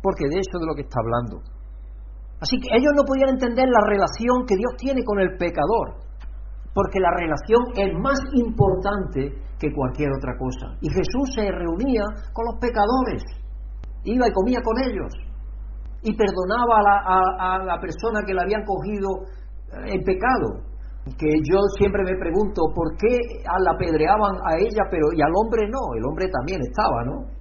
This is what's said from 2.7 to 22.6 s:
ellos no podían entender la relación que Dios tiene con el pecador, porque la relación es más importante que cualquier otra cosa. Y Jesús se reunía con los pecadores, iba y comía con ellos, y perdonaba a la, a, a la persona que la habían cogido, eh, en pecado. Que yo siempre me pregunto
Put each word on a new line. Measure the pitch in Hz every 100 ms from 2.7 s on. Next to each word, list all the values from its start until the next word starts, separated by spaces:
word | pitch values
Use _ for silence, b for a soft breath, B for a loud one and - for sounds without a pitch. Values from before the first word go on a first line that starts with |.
ellos | 226 285
no | 285
podían | 277 269 269
entender | 262 247 233 262
la | 240
relación | 202 202 180 - 226 247 247
que |
Dios | 190 240 -
tiene | 262 262
con | 220 202
el | 185 180
pecador, | 175 170 151 220 127 - - - - - - - -
porque | - 190 196
la | 180
relación | 170 170 147 - 226 247
es | - 196 165
más | 247 269 -
importante | 269 233 - 196 185 196 202 190 139 139 - B -
que | 156
cualquier | 147 127 120 147
otra | 135 127 123
cosa. | 127 127 - -
Y | 156
Jesús | 180 180 247 277
se | - 208
reunía | 180 170 165 269 240 208 214 B
con | - 226
los | 220
pecadores, | 240 226 202 262 254 - - - - - - - - -
iba | - 240 240
y |
comía | 190 196 247
con | 226 220
ellos, | 262 202 139 - - - - - - - - -
y | 220
perdonaba | 214 202 180 185 226 240 220
a |
la, | 208 202
a, | 185 185 185 185 185 185
a |
la | 190 170
persona | 175 156 220 214
que | 202
la | 185
habían | 180 214
cogido, | 214 190 190 208 196 185 185 B B - -
eh, | - - 196
en |
pecado. | 156 185 240 247 135 98 - - B B - 127
Que | 151 156
yo | 139 190 202 -
siempre | 202 196
me | 185 185
pregunto | 175 165 214 -